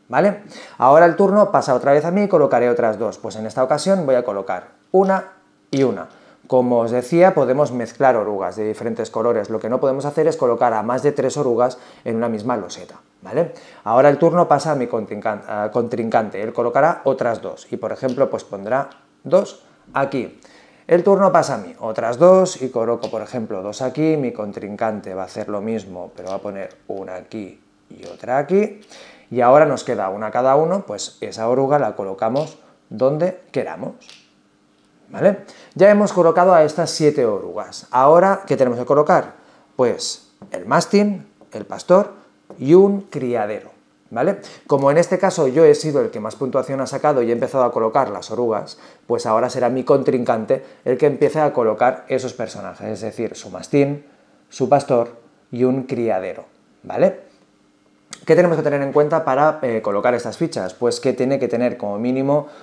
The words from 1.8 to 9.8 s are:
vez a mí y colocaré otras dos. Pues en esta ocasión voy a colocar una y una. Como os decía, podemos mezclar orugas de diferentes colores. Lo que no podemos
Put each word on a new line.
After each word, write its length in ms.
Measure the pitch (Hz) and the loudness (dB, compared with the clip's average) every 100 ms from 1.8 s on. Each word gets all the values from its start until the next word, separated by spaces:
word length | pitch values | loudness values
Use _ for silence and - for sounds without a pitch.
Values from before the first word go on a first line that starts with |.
| 135 | 4
vez 140 | 143 | 2
a 80 | 165 | 2
mí 100 | 196 | 0
y 60 | 196 | 2
colocaré 420 | 165 139 120 123 | 2 4 2 2
otras 260 | 120 113 104 | 2 0 -2
dos. 220 | 107 - | -6 -6
Pues 160 | 110 | -10
en 120 | 107 110 | -10 -6
esta 180 | 131 | -2
ocasión 420 | - 147 185 190 139 | 0 0 0 0 2
voy 80 | |
a 100 | 123 | 0
colocar 440 | 113 98 98 90 - _ _ | 0 -4 -6 -8 -10 _ _
una 400 | 185 190 190 - - _ _ _ | 2 2 0 -4 -18 _ _ _
y 100 | 135 | 0
una. 280 | 127 98 - - _ _ - | 0 -2 -10 -18 _ _ 0
Como 320 | 127 123 120 | 2 2 2
os 120 | 113 | 0
decía, 420 | 123 123 170 185 | -2 0 4 4
podemos 380 | 156 123 135 139 | 4 2 2 0
mezclar 460 | 123 110 - 131 117 | -2 -8 0 2 2
orugas 400 | 104 98 90 104 | 0 -4 -4 -4
de 100 | 107 | -6
diferentes 420 | 104 113 113 110 | -4 -6 -6 -6
colores. 400 | 110 117 110 101 | -2 0 0 -2
Lo 100 | 110 | -6
que 80 | 110 | -4
no 100 | |
podemos 260 | 127 | -2